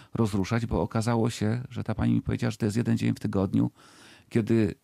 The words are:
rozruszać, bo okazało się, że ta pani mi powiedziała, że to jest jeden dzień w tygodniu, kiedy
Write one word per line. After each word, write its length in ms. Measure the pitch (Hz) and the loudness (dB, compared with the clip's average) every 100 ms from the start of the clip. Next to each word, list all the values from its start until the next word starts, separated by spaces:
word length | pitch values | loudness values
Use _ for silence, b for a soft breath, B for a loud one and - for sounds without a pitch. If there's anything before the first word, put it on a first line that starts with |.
| B | B
rozruszać, 520 | - 110 101 90 113 113 | -2 0 0 0 -2 0
bo 160 | 95 | -2
okazało 480 | 82 113 110 117 117 | 0 -2 0 0 0
się, 320 | - 107 120 127 | 0 -2 -2 -6
że 140 | 113 | -8
ta 100 | - | -6
pani 180 | 117 117 | -2 2
mi 80 | 117 | 2
powiedziała, 280 | - 117 117 | 0 -2 -2
że 60 | 110 | -2
to 80 | 107 | -2
jest 100 | 107 | 0
jeden 220 | 117 113 | 0 0
dzień 160 | 113 | 0
w 60 | 117 | -2
tygodniu, 500 | 110 104 98 113 120 - b b b b b | -2 0 2 2 0 -4 b b b b b
kiedy 460 | 127 107 117 104 - | 0 2 2 2 0